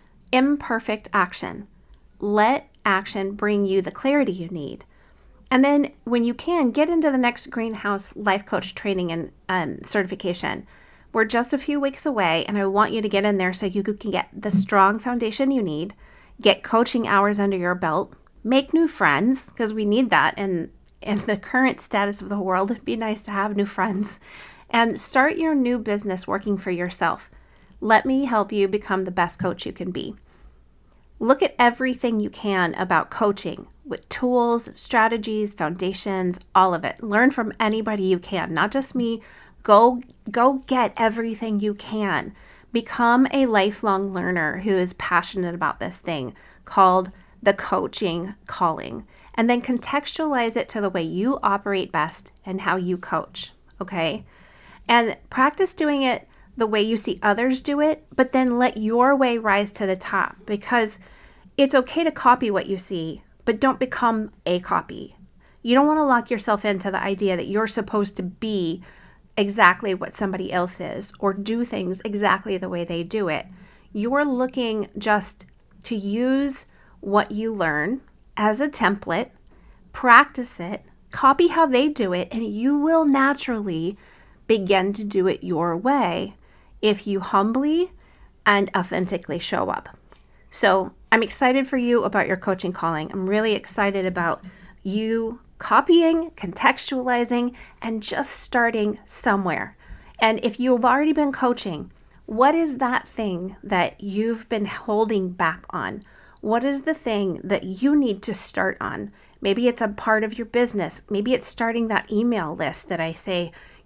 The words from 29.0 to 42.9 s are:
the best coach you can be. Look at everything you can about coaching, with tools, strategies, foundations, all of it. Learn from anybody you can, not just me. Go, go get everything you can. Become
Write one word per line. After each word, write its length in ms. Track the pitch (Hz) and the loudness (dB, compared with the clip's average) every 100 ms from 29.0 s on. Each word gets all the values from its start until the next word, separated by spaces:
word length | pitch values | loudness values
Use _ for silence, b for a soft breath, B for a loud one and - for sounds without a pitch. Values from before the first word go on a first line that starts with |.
the 60 | 190 | -2
best 280 | 180 175 - | 0 -2 0
coach 280 | 185 175 - | -4 -4 -8
you 60 | |
can 180 | 180 185 | -8 -8
be. 260 | 180 - - b b b b b _ _ _ _ - | -8 -8 -12 b b b b b _ _ _ _ -4
Look 240 | 226 285 | 2 4
at 120 | - - | 2 4
everything 600 | 247 247 262 247 240 220 | 2 4 -2 -2 -2 -2
you 120 | 208 | -4
can 440 | - 214 196 170 | -4 -2 0 0
about 360 | - 185 165 - | -2 0 0 0
coaching, 580 | - 208 202 170 - - - | -2 0 0 -6 -10 -14 -18
with 240 | 285 - - | -12 -12 -10
tools, 640 | - 247 247 233 233 - - | -4 0 2 2 0 -2 -8
strategies, 760 | - 240 220 226 220 214 208 | -2 2 2 2 -4 -4 -4
foundations, 880 | - 156 175 185 185 202 190 180 175 - | -2 -4 -2 -4 -4 -4 -2 -2 -4 0
all 200 | 190 185 | 4 4
of 100 | 170 | 2
it. 180 | - - | -4 -6
Learn 280 | 220 214 254 | -2 4 4
from 220 | 262 214 - | 2 -4 -2
anybody 440 | 220 220 220 208 | -2 0 -2 -2
you 140 | 190 180 | 0 0
can, 360 | 180 185 165 | -2 -6 -4
not 160 | 160 208 | 0 0
just 240 | 269 262 | 0 -2
me. 280 | 254 233 226 B B B B | -2 -2 -4 B B B B
Go, 400 | - 208 240 247 - - - | 6 8 8 4 -8 -16 -6
go 240 | 233 254 269 - | 2 2 2 -2
get 280 | 254 233 - | 0 0 2
everything 640 | 226 226 226 214 226 208 | 0 0 -6 -6 -4 -2
you 140 | 208 | -2
can. 600 | 202 - 214 202 151 - - b b b | -4 -6 -4 -2 -2 -4 -12 b b b
Become 540 | 233 233 | -4 -4